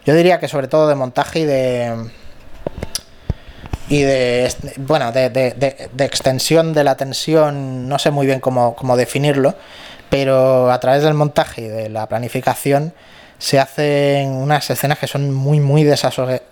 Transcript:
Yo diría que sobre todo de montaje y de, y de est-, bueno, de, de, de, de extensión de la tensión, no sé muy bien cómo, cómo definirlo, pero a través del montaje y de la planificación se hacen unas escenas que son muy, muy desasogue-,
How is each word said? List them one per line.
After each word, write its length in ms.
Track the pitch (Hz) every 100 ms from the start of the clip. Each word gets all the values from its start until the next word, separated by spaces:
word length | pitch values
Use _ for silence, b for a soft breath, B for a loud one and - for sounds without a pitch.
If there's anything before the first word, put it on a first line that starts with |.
Yo 100 | -
diría 240 | 156 175 170
que 100 | 151
sobre 200 | 147 131
todo 180 | 156 151
de 80 |
montaje 460 | 139 127 131 143 170
y 40 |
de, 680 | 156 135 131 123 120 117 113 B B B - - - - - - - B B B B B B - -
y 140 | 147
de 420 | 139 135 123 123 127
est-, 300 | - 143 -
bueno, 340 | 135 156 120
de, 180 | 127 127
de, 220 | 123 127
de, 360 | 120 135 - 110
de 120 | 123
extensión 680 | 135 - 135 131 - 160 160
de 120 | 151
la 120 | 139 131
tensión, 920 | 135 123 - 160 151 143 135 127 127
no 100 | 143
sé 120 | 160
muy 160 | 143 139
bien 140 | 131
cómo, 340 | 131 127 120
cómo 220 | 117 131 123
definirlo, 580 | 120 143 147 139 135 - B B B B -
pero 600 | 139 135 131 131 131 123
a 80 | 123
través 220 | 131 143
del 120 | 151
montaje 480 | 151 147 156 156 -
y 60 | 113
de 200 | 110 107
la 180 | 107 107
planificación 840 | 110 123 131 127 120 139 139 156 - B B B B
se 200 | - 139
hacen 680 | 135 - 147 143 143 139 135
unas 380 | 131 139 147 -
escenas 280 | 127 139 151
que 80 | -
son 260 | 139 143
muy, 280 | 135 139 151
muy 240 | 143 147
desasogue-, 580 | 147 147 131 - 127 127 -